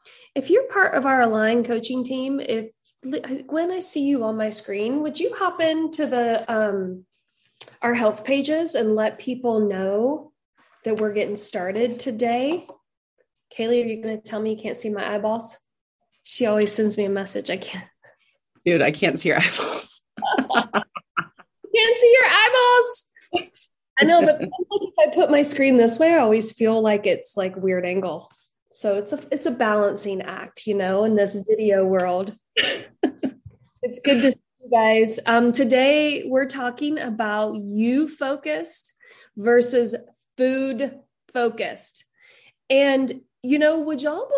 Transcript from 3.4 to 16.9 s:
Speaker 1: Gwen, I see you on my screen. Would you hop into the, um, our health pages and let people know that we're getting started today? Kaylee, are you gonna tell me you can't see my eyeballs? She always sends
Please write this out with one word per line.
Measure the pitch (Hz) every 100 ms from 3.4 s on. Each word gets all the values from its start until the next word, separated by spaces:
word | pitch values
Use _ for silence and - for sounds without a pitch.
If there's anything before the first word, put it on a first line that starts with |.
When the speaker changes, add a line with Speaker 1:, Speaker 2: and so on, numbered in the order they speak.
| 262
Speaker 1:
Gwen, | 311 349
I | 370
see | 359 302
you | 277 277
on | 220 220
my | 214
screen. | 214 - 202 220 285
Would | 302 -
you | 480
hop | 466 370 349
into | 320 320 320 320 294
the, | 247 233 226 -
um, | 220 214 196 185 185 _ _ _ _ _ _ - -
our | 240
health | 240 220 214
pages | - 277 277 311 330
and | - 220 214
let | 214 -
people | - 247 247 220
know | 208 185 190 202 247 311 - _ _ _ _ _
that | 226 214
we're | 214
getting | 208 202 202
started | - 208 180 208 240 240
today? | 277 220 233 240 277 349 - - _ _ _ _ _ _ _ -
Kaylee, | 226 240
are | 233
you | 220
gonna | 220 220
tell | - 214
me | 220
you | 214
can't | 214 -
see | 220
my | 202 -
eyeballs? | 208 214 226 226 - _ _ _ _ _ _
She | - - 226
always | 214 202
sends | - 214